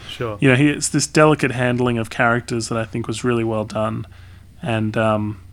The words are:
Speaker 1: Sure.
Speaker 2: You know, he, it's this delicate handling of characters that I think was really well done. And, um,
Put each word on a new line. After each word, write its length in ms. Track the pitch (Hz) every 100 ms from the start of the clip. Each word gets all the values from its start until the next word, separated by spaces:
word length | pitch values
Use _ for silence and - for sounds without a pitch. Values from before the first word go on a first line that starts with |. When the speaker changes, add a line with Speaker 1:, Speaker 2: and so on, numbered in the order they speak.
| -
Speaker 1:
Sure. 280 | - 120 104
Speaker 2:
You 80 | 139
know, 60 | 127
he, 120 | 147
it's 200 | 147 151
this 180 | 151 -
delicate 460 | - 156 147 135
handling 460 | 120 127 123 123 120
of 120 | 113
characters 580 | - 123 120 117 120 113
that 100 | 117
I 60 |
think 220 | 110 120 113
was 140 | 113
really 200 | 127 117
well 200 | 113 110
done. 420 | 107 110 107 113 113 - - - - -
And, 340 | 165 113 107 110
um, 420 | 110 107 107 104 -